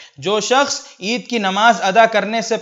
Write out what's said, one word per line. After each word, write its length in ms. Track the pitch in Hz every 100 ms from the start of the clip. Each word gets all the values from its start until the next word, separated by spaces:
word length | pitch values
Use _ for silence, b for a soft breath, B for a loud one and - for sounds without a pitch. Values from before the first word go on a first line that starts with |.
| B 139
जो 200 | 156 214
शख्स 360 | 208 262 277 - B B
ईद 240 | 190 240 -
की 80 | 233
नमाज 400 | 190 196 233 196
अदा 240 | 196 220 226
करने 340 | 214 196 226
से 120 | - 220